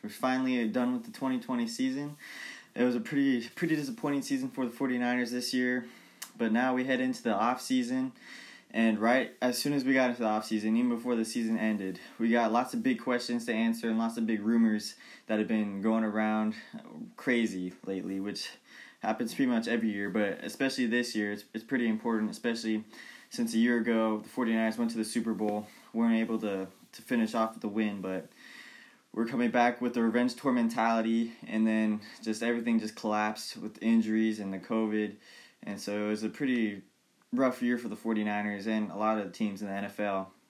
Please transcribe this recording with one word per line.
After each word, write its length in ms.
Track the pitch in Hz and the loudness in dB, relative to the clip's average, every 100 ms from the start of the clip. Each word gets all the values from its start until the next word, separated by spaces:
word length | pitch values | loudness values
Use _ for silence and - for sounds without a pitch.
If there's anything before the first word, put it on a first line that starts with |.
We're 80 | 107 | -12
finally 580 | - 131 131 131 127 113 | -4 -2 0 0 0 0
done 260 | 123 123 | 0 0
with 120 | 123 113 | -2 -6
the 60 | |
twenty 280 | - 131 127 | -6 -4 -4
twenty 280 | 117 123 117 | -2 -4 -2
season. 500 | 117 131 131 147 147 - - - - - | -2 -2 -2 -8 -10 -16 -14 -14 -16 -14
It 100 | - | 0
was 120 | 123 120 | 0 0
a 40 | |
pretty, 480 | 110 143 139 123 113 | -2 2 4 2 -2
pretty 260 | - 170 156 | -4 0 0
disappointing 480 | 139 113 147 143 | -2 -4 -2 -2
season 260 | 131 135 131 | -2 -2 -2
for 160 | 131 123 | -4 -4
the 60 | |
Forty-niners 580 | - 135 123 123 123 117 | -2 -2 0 0 0 0
this 240 | 123 120 | -2 -2
year, 320 | 127 127 127 120 - - - - - | 0 2 0 -4 -18 -20 -18 -18 -2
but 120 | 113 | 2
now 220 | 113 131 | 2 2
we 120 | 127 131 | 2 2
head 140 | 127 | 0
into 200 | 127 120 | 0 0
the 100 | 120 | 0
off 300 | 101 113 123 | 2 2 0
season, 520 | - 127 120 131 131 - - - - - _ | 0 0 2 -2 -2 -6 -18 -18 -18 -20 _
and 260 | - 113 104 | 2 4 4
right 360 | 113 127 - - | 4 4 2 0
as 160 | 127 120 | 0 0
soon 140 | 147 | 0
as 120 | 143 131 | 2 4
we 80 | |
got 160 | 131 123 | 4 4
into 140 | 117 | 2
the 40 | 113 | 0
off 200 | 110 - | 0 0
season, 280 | 110 110 113 | 0 2 2
even 140 | 123 | 2
before 260 | 117 123 117 | 0 0 0
the 80 | |
season 320 | 113 123 113 113 | 0 -2 0 2
ended, 440 | 110 104 95 - - - | 2 0 -4 -8 -14 0
we 140 | 113 | 4
got 200 | 117 113 | 4 4
lots 220 | 113 131 | 2 2
of 80 | 117 | 0
big 180 | 127 120 | 0 0
questions 460 | - 123 - 120 113 | 0 -2 0 -4 0
to 80 | |
answer 360 | 110 113 113 117 | 2 2 2 0
and 100 | 110 | 0
lots 180 | 113 117 | 0 0
of 80 | 110 | 0
big 160 | 107 | 0
rumors 540 | 104 117 113 107 - - - - - | 4 6 6 4 -2 -12 -20 -20 -2
that 100 | 107 | 0
have 100 | 107 | 2
been 360 | 110 104 98 | 2 0 0
going 200 | 110 113 | 2 2
around 520 | 110 107 110 107 107 110 - - - 78 - - | 2 2 2 2 0 -4 -12 -16 -16 -14 -14 -6
crazy 580 | - 120 110 92 92 - - | 0 2 2 0 -6 -8 -6
lately, 340 | 95 92 98 | -4 -4 -4
which 300 | 101 101 - - _ - - - | -4 -6 -10 -14 _ -20 -20 -6
happens 320 | - 110 113 - | -4 -2 -4 0
pretty 160 | 131 | 2
much 160 | 117 113 | 2 2
every 240 | 117 110 | 0 0
year, 180 | 101 101 | 0 0
but 300 | 101 101 - | 2 0 -2
especially 460 | - - 135 131 120 | -8 -2 -2 0 2
this 280 | 120 120 107 | 2 0 0
year, 160 | 104 | -2
it's, 120 | 104 - | -4 -8
it's 100 | 113 | -12
pretty 240 | - 131 117 | -4 0 2
important, 440 | 107 117 113 107 | 0 0 0 -2
especially 520 | - 120 113 110 107 110 - - - - | -2 -4 -2 -2 -2 -4 -18 -20 -20 -14
since 220 | - 117 | -4 0
a 60 | 113 | 4
year 180 | 120 120 | 4 4
ago, 400 | 113 113 110 107 | 4 2 2 0
the 40 | 110 | -4
Forty-niners 520 | - 117 113 113 110 | -2 0 2 2 0
went 100 | 117 | -2
to 80 | 113 | -2
the 80 | 110 | -2
Super 300 | 120 113 101 | -2 -2 0
Bowl, 320 | 107 104 104 - - | 0 -2 -6 -18 -8
weren't 220 | 113 117 113 | 0 4 4
able 240 | 110 113 | 2 0
to, 260 | 107 98 92 - - | -2 -2 -6 -12 -20
to 80 | - | -20
finish 320 | - 120 110 117 | -2 0 2 0
off 180 | 110 | -2
with 80 | - | -2
the 60 | 107 | -4
win, 340 | 104 107 101 | 0 -2 -2
but 260 | 92 92 - - - - - - - _ _ | -4 -6 -8 -20 -20 -20 -20 -20 -20 _ _
we're 140 | - 117 | -4 -2
coming 240 | 123 120 | 0 2
back 300 | 123 120 120 | 4 4 2
with 120 | 123 | -2
the 80 | 120 | 2
revenge 320 | 113 117 123 | 2 4 2
tour 180 | - 139 | 0 0
mentality, 840 | 123 113 117 113 113 113 113 117 - - | 2 2 2 2 2 2 0 0 -6 -6
and 200 | 110 110 | 2 2
then 340 | 110 110 107 - - | 4 2 0 -6 -10
just 180 | 113 107 | -6 -2
everything 380 | 117 120 117 113 | 0 0 2 2
just 160 | 107 - | 0 -4
collapsed 600 | 110 107 107 110 - - | -2 0 0 -2 -10 -10
with 260 | 101 - | -12 -4
injuries 560 | 113 113 110 110 113 107 | 4 4 4 2 2 0
and 120 | 98 | -4
the 60 | 95 | -6
covid, 560 | - 110 110 107 107 107 - - - _ | -2 0 0 0 -2 -4 -20 -20 -20 _
and 180 | - 98 | -10 -8
so 260 | - 104 104 | -4 -2 -2
it 20 | |
was 160 | 107 | -2
a 60 | 107 | -4
pretty 520 | - 139 123 110 98 - _ _ _ _ | -2 0 2 0 -2 -14 _ _ _ _
rough 300 | 123 131 123 | 2 2 2
year 160 | 120 120 | 0 0
for 100 | 113 | -2
the 80 | 107 | -6
Forty-niners 720 | 117 110 104 104 104 101 104 | -2 0 0 0 -2 -4 -2
and 240 | 110 104 | -2 -2
a 60 | 92 | -2
lot 240 | 107 110 | 0 0
of 60 | 95 | -4
the 60 | |
teams 300 | - 107 98 | -4 -4 -4
in 60 | 104 | -6
the 80 | 98 | -6
N 100 | 101 | -6
F 140 | - | -4
L. 320 | 104 95 95 _ _ | -2 -2 -4 _ _